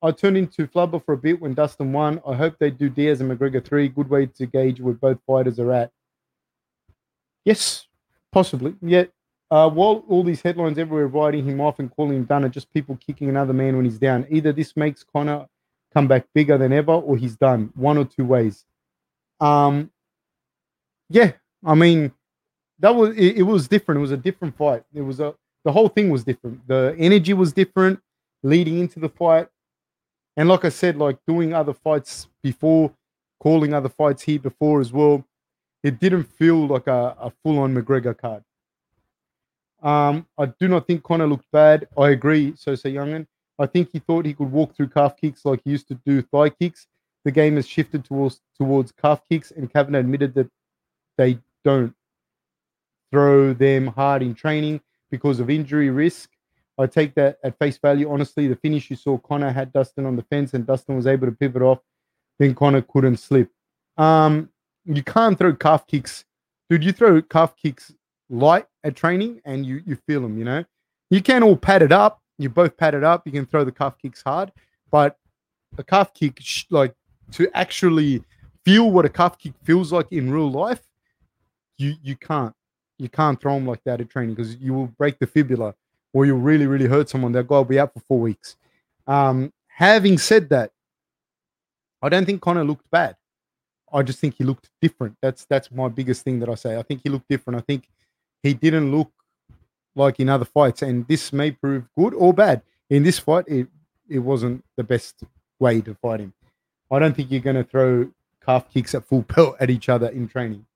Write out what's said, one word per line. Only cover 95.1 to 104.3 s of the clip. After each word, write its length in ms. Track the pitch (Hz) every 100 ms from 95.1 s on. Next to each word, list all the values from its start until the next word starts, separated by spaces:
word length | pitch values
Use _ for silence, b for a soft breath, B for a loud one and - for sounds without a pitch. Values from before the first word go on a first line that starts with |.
| 110
That's, 220 | 135 131
that's 260 | - 139 -
my 180 | 123 131
biggest 340 | 117 127 127
thing 180 | - 123
that 80 | 117
I 80 | 113
say. 200 | 120 113
I 60 |
think 200 | 113 147
he 60 | -
looked 180 | 139 -
different. 300 | 139 - 120
I 40 |
think 260 | - 139 - _ _ _ _ _
he 120 | 139
didn't 360 | 135 160 160 143
look 220 | 147 151 _ _ _ _ _ _ _ _
like 240 | - 139 127
in 100 | 131
other 160 | 139
fights, 380 | 117 147 139 -
and 240 | 139 123 120
this 260 | 156 -
may 200 | 139 147
prove 360 | 143 139 135 120 -
good 160 | 202
or 200 | - 180
bad. 280 | 175 208 123 - _ -
In 140 | 139
this 140 | 151 -
fight, 280 | - 165 180
it, 220 | 143 127 _ _ _ -
it 100 | 143
wasn't 460 | 123